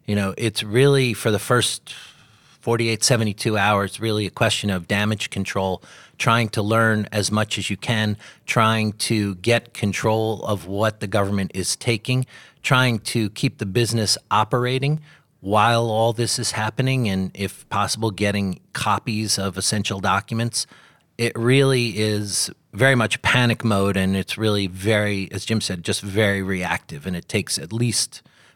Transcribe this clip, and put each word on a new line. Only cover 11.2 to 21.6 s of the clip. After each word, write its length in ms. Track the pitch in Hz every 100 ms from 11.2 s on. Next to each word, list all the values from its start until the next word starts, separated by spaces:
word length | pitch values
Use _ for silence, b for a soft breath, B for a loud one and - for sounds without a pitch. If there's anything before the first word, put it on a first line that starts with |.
| 101 101 95
is 220 | 95 87 -
taking, 500 | - 113 - 127 131 B B B
trying 360 | - 127 127 113
to 280 | - 117 107
keep 280 | - 135 -
the 80 | 101
business 500 | 101 110 113 101 - -
operating 680 | 104 107 127 123 131 139 156 b b b _
while 500 | 98 104 113 117 117
all 240 | 110 113
this 240 | 113 117 -
is 140 | 113
happening, 540 | - 107 - 131 131 110
and 240 | 95 92
if 340 | - 98 - -
possible, 420 | 101 101 110 110
getting 480 | 95 101 101 98 90 _
copies 640 | - 107 98 - 107 107 -
of 200 | 98 92
essential 420 | - 107 - 98
documents. 640 | 95 98 - 113 117 - - b b b b -
It 180 | 117 -
really 640 | 117 135